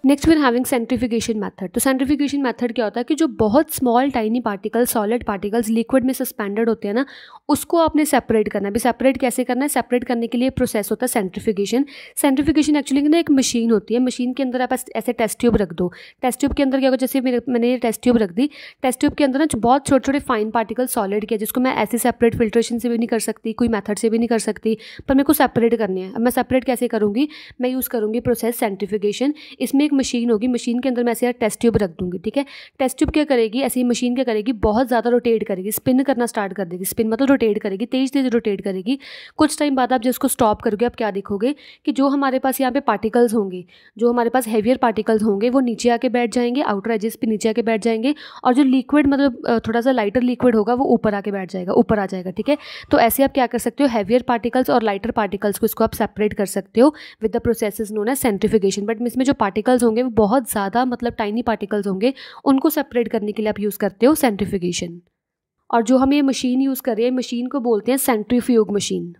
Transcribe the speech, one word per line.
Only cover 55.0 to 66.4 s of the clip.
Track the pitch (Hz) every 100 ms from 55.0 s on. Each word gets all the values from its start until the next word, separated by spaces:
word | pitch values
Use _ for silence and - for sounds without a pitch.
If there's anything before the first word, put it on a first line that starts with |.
| 226
पार्टिकल्स | 240 202 196 208 196
को, | 220
इसको | -
आप | 220
सेपरेट | - 208 - 214
कर | 202 196
सकते | 202 190 -
हो | 269 - - -
with | 214 226
the | 240
process | 226 214 202 208
is | 214
known | 208 269
as | 233
centrifugation। | 202 214 220 196 190 202
But | 226 240
इसमें | 240 262
जो |
पार्टिकल्स | 277 202 202 214 254
होंगे | 233 220
वो | 254
बहुत | 220 202 262 226
ज़्यादा | 214 196 226 254
मतलब | 240 240
टाइनी | 233 208 220
पार्टिकल्स | 247 214 202 208 202
होंगे, | 190 240 269 - - -
उनको | 269 320
सेपरेट | - - 254 233
करने | 226 208
के | 208
लिए | 214
आप | 202
यूज़ | 208 -
करते | 202 - 240
हो | 311
centrifugation। | 254 196 202 196 175 170 175 175 _ _ _ _ _ _ _
और | 233
जो | 233 262
हम | 269
ये | 285
मशीन | 269 254